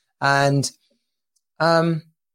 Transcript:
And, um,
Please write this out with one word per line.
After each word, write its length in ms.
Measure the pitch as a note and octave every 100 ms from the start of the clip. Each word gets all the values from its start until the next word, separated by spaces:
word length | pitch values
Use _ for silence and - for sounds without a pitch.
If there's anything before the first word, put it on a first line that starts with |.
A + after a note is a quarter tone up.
| _ _
And, 480 | C#3 C#3 C#3 C#3 B2+ - _ _ _ _ _ _ _ -
um, 440 | D#3+ E3 E3 D#3+ - _ _